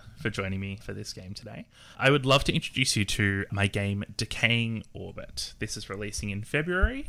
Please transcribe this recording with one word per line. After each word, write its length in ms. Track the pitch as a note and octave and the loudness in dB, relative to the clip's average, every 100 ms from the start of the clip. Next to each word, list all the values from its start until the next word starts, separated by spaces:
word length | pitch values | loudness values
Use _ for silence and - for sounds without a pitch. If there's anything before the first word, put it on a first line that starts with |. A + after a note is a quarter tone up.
| - - | -6 -4
for 80 | A2+ | -4
joining 300 | G#2 F#2+ F#2+ | -2 -2 -2
me 180 | G2 F#2+ | -4 -8
for 100 | - | -8
this 200 | G2+ G#2+ | -10 -10
game 200 | - F#2 | -12 -12
today. 320 | G#2 A2 A2+ - - - - | -12 -12 -14 -16 -18 -16 2
I 140 | C3 | 4
would 140 | C#3+ C3 | 6 6
love 180 | C#3 - | 6 6
to 80 | |
introduce 420 | - - - - A2+ | 0 0 0 2 2
you 80 | G2+ | 2
to 400 | - G2+ G2 - | 4 4 2 0
my 160 | G2+ G2+ | 2 2
game 360 | G#2 G2+ G2+ G2+ - | 2 0 -2 -4 -4
Decaying 680 | A2+ - A2+ A#2 A2+ A2 - | -4 0 2 2 0 -4 -8
Orbit. 640 | - F#2 - - - - - | -12 -10 -10 -10 -8 -8 -6
This 160 | A#2 - | -6 -6
is 140 | - | -8
releasing 400 | G2 G#2 - G#2 | -6 -6 -4 -4
in 140 | G2 | -4
February 640 | G#2+ D3 D#3+ F3+ G#3+ C4 | -2 -2 0 4 2 2